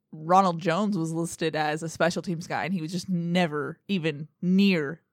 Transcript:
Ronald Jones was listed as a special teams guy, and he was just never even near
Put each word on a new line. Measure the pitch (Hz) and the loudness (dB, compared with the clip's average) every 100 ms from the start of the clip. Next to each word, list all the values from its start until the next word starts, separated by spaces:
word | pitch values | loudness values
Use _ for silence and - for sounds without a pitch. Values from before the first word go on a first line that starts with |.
| _ | _
Ronald | 156 160 185 190 165 | -8 4 6 6 2
Jones | 175 170 208 196 | 0 0 0 0
was | 160 | -2
listed | 165 165 - 160 151 | -2 -4 -2 -2 0
as | 151 156 | -2 -4
a | 165 | -6
special | - 170 175 | 0 0 0
teams | 196 165 180 | -4 -6 -4
guy, | 135 104 | -4 -4
and | |
he | 190 | -4
was | 156 | -4
just | 180 - | -6 -4
never | 175 170 175 170 147 139 165 - | -4 0 2 0 -2 -6 -10 -4
even | 196 160 147 151 - | -2 -2 -4 -10 -4
near | 175 190 202 175 143 165 _ | 2 6 6 4 -2 -8 _